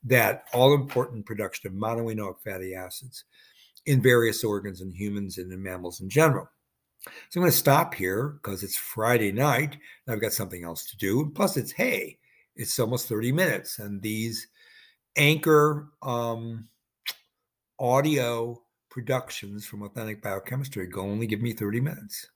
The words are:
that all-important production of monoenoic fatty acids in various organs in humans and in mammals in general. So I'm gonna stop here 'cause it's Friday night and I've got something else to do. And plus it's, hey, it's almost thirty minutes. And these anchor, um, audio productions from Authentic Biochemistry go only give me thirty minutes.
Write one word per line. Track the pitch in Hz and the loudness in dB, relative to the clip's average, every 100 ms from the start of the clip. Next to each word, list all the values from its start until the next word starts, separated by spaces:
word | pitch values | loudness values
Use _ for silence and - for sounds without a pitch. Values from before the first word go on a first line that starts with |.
that | 123 123 107 101 - | 6 6 6 0 -2
all-important | 123 131 143 135 123 - 117 101 | 6 6 6 2 -2 -2 -6 -10
production | 107 101 - 98 | -6 -6 -6 -10
of | |
monoenoic | 95 110 117 117 110 101 92 | -6 -4 -2 -4 -4 -8 -10
fatty | - 95 92 | -10 -8 -8
acids | 92 92 - 127 - - _ _ _ _ _ | -10 -10 -14 -14 -18 -20 _ _ _ _ _
in | - 135 | 2 6
various | 127 123 117 104 | 8 8 6 2
organs | 113 101 98 90 | 0 -2 -4 -10
in | 95 | -12
humans | 90 104 101 98 92 | -6 -6 -4 -6 -8
and | 92 | -10
in | 92 | -10
mammals | 95 92 90 - | -8 -8 -8 -10
in | 95 | -2
general. | 123 156 117 87 _ _ _ _ _ - - - | 4 4 4 -4 _ _ _ _ _ -18 -18 -8
So | 175 | 2
I'm | |
gonna | 180 | 4
stop | - - 139 - | 4 4 4 2
here | - 92 98 143 147 | -2 -2 0 -2 -6
'cause | - 95 | -10 -8
it's | 98 - | -6 -8
Friday | - - 110 120 107 | -6 -2 2 4 2
night | 101 147 123 151 - - - - | 2 2 2 0 -6 -20 -18 -6
and | |
I've | 113 | -2
got | 107 | -2
something | - 95 90 | -2 -4 -8
else | 85 85 - | -10 -10 -12
to | - | -4
do. | 98 117 | 0 2
And | 151 | 0
plus | - 202 - | 0 0 0
it's, | - | -4
hey, | - 247 - - - _ _ _ | -2 0 0 -4 -12 _ _ _
it's | - 107 - | -10 -6 0
almost | 113 123 - | 0 0 -2
thirty | 107 117 | -2 0
minutes. | 147 185 104 - - | 2 2 0 -6 -10
And | 104 101 | -8 -6
these | 107 107 113 113 - _ _ - - _ _ | -4 -4 -4 -6 -10 _ _ -20 -20 _ _
anchor, | - 147 156 160 151 151 147 151 _ | 4 4 4 6 8 6 2 -6 _
um, | 131 120 117 113 113 113 113 _ _ _ - - _ _ _ _ _ _ | -6 -4 -2 -4 -6 -10 -12 _ _ _ -12 -12 _ _ _ _ _ _
audio | 123 127 147 143 120 117 117 120 _ _ _ | 2 4 4 2 2 0 -4 -6 _ _ _
productions | - 117 131 - - 101 104 104 | -12 -2 -2 -2 -12 -10 -12 -12
from | 107 | -12
Authentic | 101 - 110 104 | -12 -8 -8 -6
Biochemistry | 104 98 - 127 135 - 90 | -6 -6 -4 -6 -4 -6 -6
go | 92 | -6
only | 95 104 113 | -4 -2 -2
give | 104 | -2
me | 117 | -2
thirty | 110 104 110 | -2 -2 0
minutes. | 139 - - - - | -2 -4 -12 -14 -14